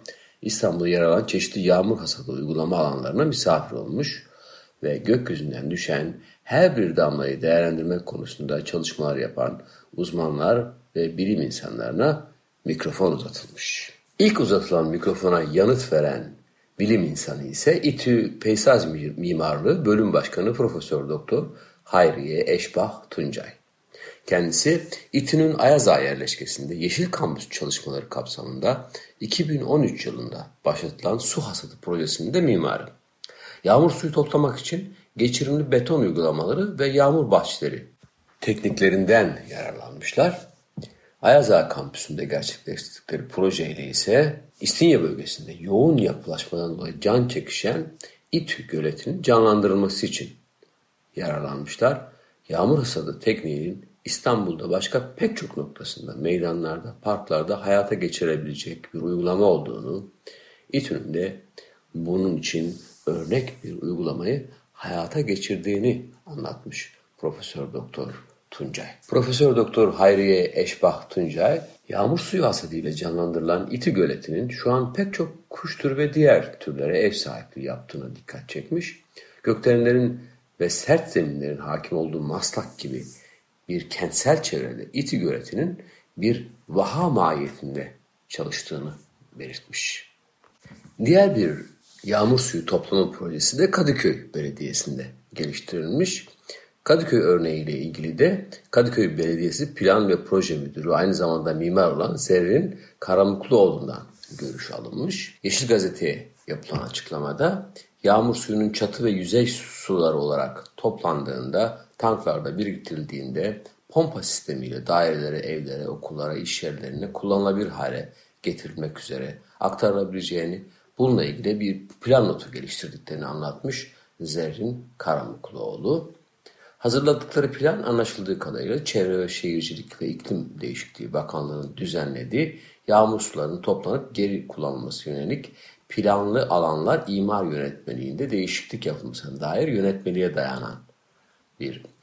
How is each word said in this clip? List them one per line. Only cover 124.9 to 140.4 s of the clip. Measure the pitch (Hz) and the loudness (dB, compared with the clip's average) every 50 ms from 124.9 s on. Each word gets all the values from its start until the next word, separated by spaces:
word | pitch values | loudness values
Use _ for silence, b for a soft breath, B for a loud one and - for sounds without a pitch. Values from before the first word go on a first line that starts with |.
| _ - | _ -8
Karamukluoğlu. | - 82 78 71 - 57 - - - - - 67 53 53 50 - 78 117 156 165 156 - - _ _ _ _ _ _ b b b b b b b | -4 -2 -2 -2 -4 -6 -12 -14 -16 -16 -12 -10 -8 -8 -8 -4 -2 0 0 0 -2 -6 -16 _ _ _ _ _ _ b b b b b b b
Hazırladıkları | - 120 117 139 143 147 143 143 - - - 151 139 131 | 0 0 2 2 4 4 2 2 0 -4 -2 0 0 0
plan | - - 135 156 202 208 - | 0 0 0 2 2 0 -2
anlaşıldığı | 123 120 117 110 - - - 95 98 92 - | 0 0 0 0 -2 -4 -6 -6 -4 -4 -4
kadarıyla | - - - 62 - 98 120 151 151 | -6 -6 -8 -6 -4 -4 -4 -4 -4
Çevre | - - 107 92 92 92 92 | -2 0 0 2 2 0 0
ve | 90 90 | -2 -2
Şehircilik | - - - 87 82 82 80 - 80 - - - - - | -4 -4 -4 -2 -2 -2 -4 -4 -6 -10 -14 -16 -12 -8
ve | - - | -6 -6
İklim | - - - - - - - - - - | -6 -6 -6 -4 -4 -4 -4 -6 -10 -10
Değişikliği | - 60 62 - - - - - 58 60 - | -10 -8 -8 -10 -12 -14 -14 -14 -10 -6 -4
Bakanlığı'nın | 76 76 - - 78 73 73 73 73 69 71 - - | -4 -4 -4 -6 -6 -6 -6 -6 -8 -10 -10 -10 -8
düzenlediği | 90 85 80 82 76 71 67 62 64 - 107 135 160 156 - B B B B B B - | -8 -6 -4 -4 -4 -4 -6 -8 -6 -4 -2 -2 -2 -2 -4 B B B B B B 4
yağmur | 104 107 110 110 110 107 | 6 6 6 6 4 0
sularının | - - - 78 73 78 87 90 | -4 -6 -4 -4 -4 -4 -6 -4
toplanıp | - 107 95 - - 90 120 143 - - - | -2 -2 -2 -2 -2 -4 -4 -4 -6 -6 -4
geri | 107 98 101 98 - - - | -2 -2 -2 -2 -4 -8 -10
kullanılması | - 76 76 71 69 62 60 64 - - - 76 | -10 -6 -6 -6 -6 -6 -8 -10 -10 -10 -10 -8
yönelik | 71 71 73 - - - - - B B B B B B B - | -8 -6 -4 -4 -4 -6 -8 -12 B B B B B B B -10
planlı | - 110 98 104 101 101 101 104 110 131 - - | -4 0 2 2 4 2 2 0 0 0 2 2
alanlar | 85 87 85 80 78 78 80 110 151 156 - 98 | 2 2 2 2 0 0 0 0 0 0 0 -2
imar | 98 98 98 101 104 101 92 | -2 0 0 0 0 0 -2
yönetmeliğinde | 82 76 73 71 69 71 - - - 60 64 65 67 69 85 143 127 | -2 -4 -4 -6 -6 -8 -10 -12 -12 -10 -8 -8 -8 -6 -6 -4 -2
değişiklik | 110 95 92 - - - - - - 104 - | -2 -2 -2 -2 -4 -6 -8 -10 -10 -8 -6
yapılmasına | 80 76 73 71 60 62 - - 71 67 69 | -6 -6 -6 -8 -12 -12 -12 -12 -12 -10 -8
dair | 78 76 85 110 151 156 | -6 -2 -2 0 0 0
yönetmeliğe | 123 98 95 98 98 98 - 92 87 92 90 90 76 | 0 0 2 0 0 -2 -2 -4 -2 0 0 -2 -2
dayanan | - | -2